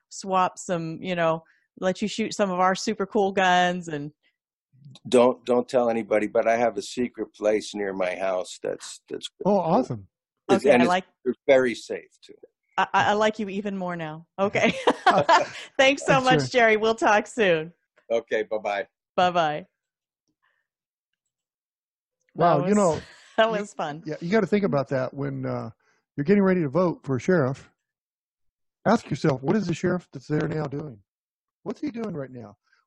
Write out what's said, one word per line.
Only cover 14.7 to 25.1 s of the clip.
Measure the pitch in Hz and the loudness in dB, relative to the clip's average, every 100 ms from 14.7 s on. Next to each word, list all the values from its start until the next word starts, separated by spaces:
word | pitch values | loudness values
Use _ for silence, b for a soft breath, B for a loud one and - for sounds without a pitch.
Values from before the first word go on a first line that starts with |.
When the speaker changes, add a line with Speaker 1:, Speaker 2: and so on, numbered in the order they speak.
| 523 494 | 0 0
Speaker 1:
<laughs> | - | 2
Speaker 3:
<laughs> | - 196 - 330 - B B - | 2 2 4 2 2 B B 2
Speaker 1:
Thanks | 269 277 - | 2 4 2
so | 269 | 2
Speaker 3:
Thanks, | |
Speaker 1:
much, | 254 254 127 | 4 2 2
Speaker 3:
Jerry. | 254 226 | 4 4
Speaker 1:
Jerry. | 214 | 4
We'll | 220 | 2
talk | 226 277 208 214 | 2 2 2 0
soon. | - 196 165 165 - _ _ - | 0 2 2 -2 -14 _ _ -4
Speaker 2:
Okay, | 117 - 113 | -4 -2 -4
bye-bye. | 107 107 104 101 98 _ _ - | -2 -4 -4 -6 -6 _ _ 0
Speaker 1:
Bye-bye. | 180 175 156 151 185 _ _ _ _ _ _ _ _ _ _ _ _ _ _ _ _ _ _ _ _ _ _ _ _ _ _ | 2 2 -2 -4 -12 _ _ _ _ _ _ _ _ _ _ _ _ _ _ _ _ _ _ _ _ _ _ _ _ _ _
Speaker 3:
Wow, | - 170 151 | 0 2 4
Speaker 1:
That | 180 | 2
Speaker 3:
you | |
Speaker 1:
was, | 208 | 2
Speaker 3:
know, | 185 151 - - | 2 0 -8 -20
Speaker 1:
<laughs> | - - | -8 2
that | 226 | 2
was | 214 | 2
Speaker 3:
you, | 208 - | -6 -8
Speaker 1:
fun. | 165 147 151 | -8 -8 -10
Speaker 3:
yeah, | 151 | -8
you | 175 | 0
gotta | 220 190 | 0 2
think | 208 | 0
about | 190 143 131 | 0 -2 -2
that | 135 127 | -2 -4